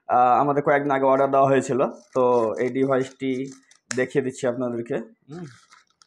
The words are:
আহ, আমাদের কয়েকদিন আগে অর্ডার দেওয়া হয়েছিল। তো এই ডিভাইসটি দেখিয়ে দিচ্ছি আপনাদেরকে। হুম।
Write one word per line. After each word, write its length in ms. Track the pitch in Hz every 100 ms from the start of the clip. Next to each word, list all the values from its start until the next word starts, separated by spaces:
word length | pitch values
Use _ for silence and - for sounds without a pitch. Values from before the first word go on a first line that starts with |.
| -
আহ, 320 | 123 123 120
আমাদের 220 | 143 143
কয়েকদিন 280 | 147 143 143
আগে 140 | 135
অর্ডার 260 | 135 135 139
দেওয়া 180 | 139 135
হয়েছিল। 380 | 139 131 127 180 - _
তো 400 | 131 123 120 110 82
এই 100 | 123
ডিভাইসটি 840 | 131 135 131 131 - 135 127 135 - _ _ _ 123
দেখিয়ে 280 | 127 147
দিচ্ছি 220 | 131 131 131
আপনাদেরকে। 480 | 120 123 117 120 143
হুম। 480 | 226 _ - 165 156 117 _ _ _ _